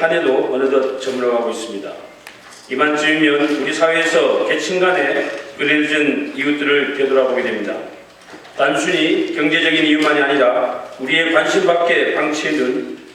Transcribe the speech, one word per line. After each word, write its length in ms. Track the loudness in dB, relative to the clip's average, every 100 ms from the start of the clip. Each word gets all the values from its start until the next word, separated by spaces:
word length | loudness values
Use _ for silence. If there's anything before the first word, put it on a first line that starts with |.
한 120 | 0
해도 380 | 2 2 2 0
어느덧 480 | 0 2 2 0 -4
저물어가고 500 | -6 -2 0 0 -2
있습니다. 420 | -6 -8 -10 -12 -14 -18 -20 -20 -20 -20 -20 -8
이맘쯤이면 920 | -2 0 2 0 2 2 2 2 0
우리 100 | -2
사회에서 760 | 2 2 2 2 2 2 2 0
계층 340 | -2 -2 0
간의 460 | 2 2 0 -2 -4 -8 -12 -4
그늘진 760 | 0 0 0 0 0 -2 -4 -4
이웃들을 600 | -2 -2 0 0 0 -2
되돌아보게 460 | 0 2 2 0
됩니다. 320 | -2 -4 -6 -8 -10 -16 -20 -20 -20 -20 -10 -2
단순히 760 | 0 0 0 0 2 0 0
경제적인 500 | -2 0 2 2 2 2
이유만이 340 | 2 2 2
아니라 640 | 2 4 2 2 -2 -4 -10 -10
우리의 340 | -2 0 2
관심 340 | 2 2 2 2
밖에 480 | 2 2 2 0
방치해 420 | 0 -2 -2 -2 -2
둔 420 | -2 -2 -6 -12 -18